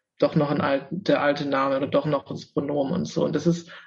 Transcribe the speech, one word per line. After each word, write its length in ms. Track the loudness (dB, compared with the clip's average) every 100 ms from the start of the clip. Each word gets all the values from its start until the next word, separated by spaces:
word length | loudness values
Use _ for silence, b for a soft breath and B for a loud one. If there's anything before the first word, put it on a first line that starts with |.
| _ _
doch 180 | 2 2
noch 140 | 2
ein 120 | 0
alt-, 260 | 0 0 -4
der 320 | -4 0 2
alte 260 | 2 0 -2
Name 300 | 0 0 0
oder 100 | 0
doch 180 | 0 0
noch 200 | -2 -4
das 260 | -12 -6
Pronomen 420 | -4 -2 -2 -2
und 120 | -2 -2
so. 200 | -2 0
Und 100 | 2
das 100 | 2
ist 260 | 0 -4 B